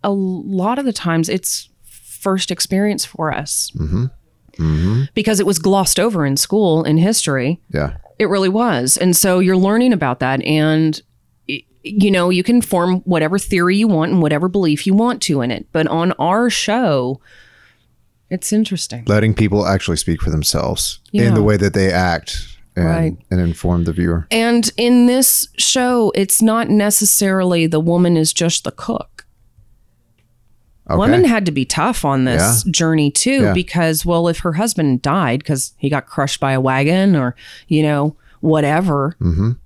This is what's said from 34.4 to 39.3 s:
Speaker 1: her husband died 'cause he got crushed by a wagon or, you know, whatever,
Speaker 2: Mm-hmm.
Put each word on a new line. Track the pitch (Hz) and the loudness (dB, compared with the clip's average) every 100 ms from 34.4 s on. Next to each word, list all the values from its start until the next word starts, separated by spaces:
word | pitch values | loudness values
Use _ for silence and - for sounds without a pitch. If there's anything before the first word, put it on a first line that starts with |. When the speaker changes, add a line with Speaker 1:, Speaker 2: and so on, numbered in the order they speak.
Speaker 1:
her | 180 | -4
husband | 156 226 202 151 127 | -2 -2 0 0 0
died | 139 170 151 123 - | 0 0 0 -2 -2
'cause | 139 - _ | -4 -4 _
he | 139 | -2
got | 147 - | -2 -4
crushed | - 139 - | -4 -4 -2
by | 139 | -2
a | 135 | 0
wagon | 131 131 143 180 196 170 | 0 0 2 2 4 2
or, | 123 - - - - | 0 -6 -16 -20 -2
you | 156 | 0
know, | 151 147 147 - _ _ | 2 0 -2 -4 _ _
whatever, | - 156 147 151 190 143 139 - | 0 2 2 0 0 0 -2 -2
Speaker 2:
Mm-hmm. | 87 | -2